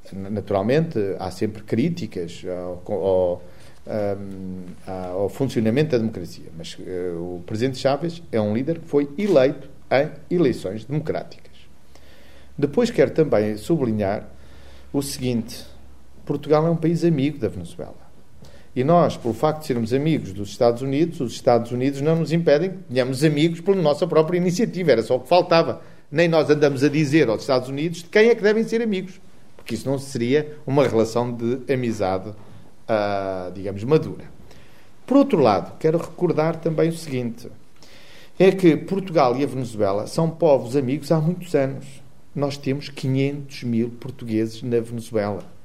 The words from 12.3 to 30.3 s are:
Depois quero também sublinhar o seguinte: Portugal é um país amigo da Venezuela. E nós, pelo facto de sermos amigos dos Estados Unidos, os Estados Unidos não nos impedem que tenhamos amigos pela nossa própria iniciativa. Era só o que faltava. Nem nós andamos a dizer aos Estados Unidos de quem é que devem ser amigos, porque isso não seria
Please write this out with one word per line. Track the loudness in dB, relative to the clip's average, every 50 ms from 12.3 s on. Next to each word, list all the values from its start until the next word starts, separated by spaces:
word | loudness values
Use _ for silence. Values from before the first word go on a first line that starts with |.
| -16 -16 -16 -14 -2
Depois | -2 -2 2 4 2 2 2
quero | 6 4 4 4
também | 6 2 2 4 4 2 2 2 -2
sublinhar | -4 0 0 0 2 2 0 0 0 0 0 -2 -4 -6 -12 -16 -16 -16 -16 -16 -16 -16 -16 -16 -16 -14 -4 -4
o | -4
seguinte: | -2 -2 -6 -4 -2 0 0 0 -2 -4 -10 -14 -14 -14 -16 -16 -16 -16 -16 -16 -16 -16 -16 -14 -6
Portugal | -6 -6 -4 2 4 4 4 6
é | 4
um | 2
país | 2 2 0 2 2 2
amigo | 2 2 2 0 0 -2
da | -2 -4 -4
Venezuela. | -4 -6 -10 -10 -10 -12 -12 -12 -14 -16 -16 -16 -16 -18 -18 -18 -18 -16 -16 -16 -16 -16 -16 -6 -4
E | 0 4
nós, | 6 6 6 6 4 0
pelo | -2 -4 -4 0
facto | 2 0 0 0 -2
de | -4
sermos | -2 -2 0 0 0
amigos | 0 2 2 2 2 0 -2 -6
dos | -8 -8 -10 -10
Estados | 0 4 4 4 4 4 -2
Unidos, | -2 2 0 0 0 0 -4
os | -6 -6 -6
Estados | 0 4 4 4 4 4 0
Unidos | -2 0 0 0 0 0
não | 2 2 2
nos | 2 2 2
impedem | 2 2 6 6 4 4 4 -2
que | -4 -8 -10 -2
tenhamos | 0 2 2 2 2 4 4
amigos | 4 6 6 4 2 2 0
pela | 0 2 2 4
nossa | 4 4 4 4 0
própria | 4 4 4 4 4 2
iniciativa. | 2 2 2 2 2 0 0 0 0 4 4
Era | 4 4
só | 4 2 0
o | 0
que | 4
faltava. | 4 4 4 6 6 4 4 4 4 -2 -6 -10 -18 -18 -20 -14 -2
Nem | 2 4 4
nós | 6 6 4 6 6
andamos | 6 6 6 4 4 4 2
a | 4
dizer | 4 4 2 4 4 4 4
aos | 4 2 0
Estados | 2 2 2 2 2
Unidos | -2 -4 -4 -4 -4 -4 -8 -12
de |
quem | 2 4 6 6 6
é | 6
que | 4
devem | 4 2 4 4 2
ser | 0 0 0
amigos, | 0 0 -2 -2 -4 -8 -14 -18 -18 -18 -18 -18 -18 -18 -18
porque | -16 -8 -6 -6
isso | -4 -2 -2
não | -2
seria | -2 -4 -6 -4 -2 0 2